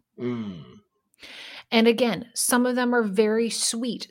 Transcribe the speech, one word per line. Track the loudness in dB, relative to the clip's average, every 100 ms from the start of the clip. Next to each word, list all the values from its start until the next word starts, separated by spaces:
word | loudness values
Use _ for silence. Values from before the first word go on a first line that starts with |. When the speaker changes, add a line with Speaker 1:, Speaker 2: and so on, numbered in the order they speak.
| _ -8
Speaker 1:
Mm. | -6 -4 -6 -10 -16 -20 _ _ _ _ -20 -18 -18 -18 -2
Speaker 2:
And | 4 4
again, | 4 2 0 -6 -4
some | 0 2 2
of | 0
them | 0
are | 2
very | 0 2 2 2 0
sweet. | -2 -4 -2 -4 -6 -4